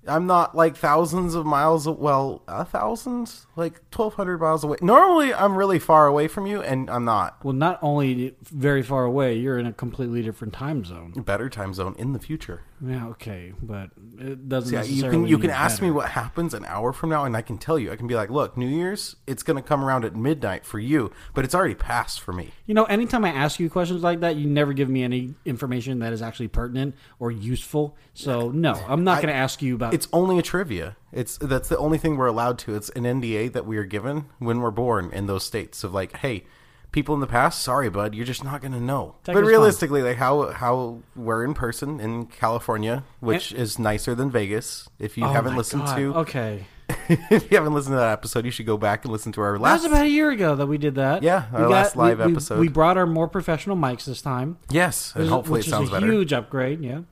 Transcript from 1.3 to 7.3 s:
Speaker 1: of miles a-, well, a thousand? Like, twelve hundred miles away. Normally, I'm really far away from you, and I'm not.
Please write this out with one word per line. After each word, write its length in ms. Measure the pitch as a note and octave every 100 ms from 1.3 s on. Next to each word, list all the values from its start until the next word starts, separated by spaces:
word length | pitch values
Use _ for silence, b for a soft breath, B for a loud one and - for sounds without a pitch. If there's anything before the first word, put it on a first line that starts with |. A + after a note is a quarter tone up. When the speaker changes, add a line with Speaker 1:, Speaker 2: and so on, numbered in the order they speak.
Speaker 1:
of 120 | E3+ D#3
miles 400 | C#3+ D#3 E3 D3
a-, 60 |
well, 500 | D#3 D3 C3+ C3+ - -
a 180 | G2 F3+
thousand? 680 | - G#3+ A3+ B3+ A#3+ A#3 - _ -
Like, 240 | E3 E3 _
twelve 240 | - G#3+
hundred 260 | - F#3 F3
miles 220 | D#3+ D#3+
away. 140 | D3+ D#3
Normally, 540 | F3+ B3+ F#4 E4 C#4
I'm 220 | A3 G3+ F#3+
really 220 | G3 F#3+
far 260 | - D#3 D3
away 220 | D3 D#3
from 180 | - G3
you, 160 | G3+
and 260 | - C3 B2+
I'm 160 | A#2+
not. 400 | A#2 G#2+ F2+